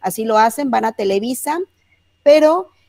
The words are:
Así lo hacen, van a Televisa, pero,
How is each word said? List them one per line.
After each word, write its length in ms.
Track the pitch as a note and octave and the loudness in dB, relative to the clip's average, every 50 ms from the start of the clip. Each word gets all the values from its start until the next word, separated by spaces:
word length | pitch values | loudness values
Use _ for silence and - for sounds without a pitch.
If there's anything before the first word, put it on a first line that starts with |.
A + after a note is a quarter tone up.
Así 240 | - F#3+ F#3 - A3 | -10 -8 -6 -6 -4
lo 120 | A3+ A3 G#3+ | -2 2 2
hacen, 320 | A3 A#3 A3+ - C#4+ C4+ | 2 2 0 -4 -6 -4
van 140 | A#3+ A3 A3 | -2 -2 -2
a 80 | A3+ A3+ | -4 -4
Televisa, 680 | - G#3 G3 G3 G3+ G#3+ A#3+ B3+ - - C#4+ D4+ E4+ F#4+ - _ _ _ _ _ _ _ _ _ _ - | -4 -4 -2 -2 -2 -4 -4 -8 -8 -6 -6 -6 -6 -8 -12 _ _ _ _ _ _ _ _ _ _ 2
pero, 460 | C#4+ D4 D#4 D4+ D4+ D#4+ F4+ F#4+ - _ _ _ | 4 4 6 6 4 2 2 -4 -8 _ _ _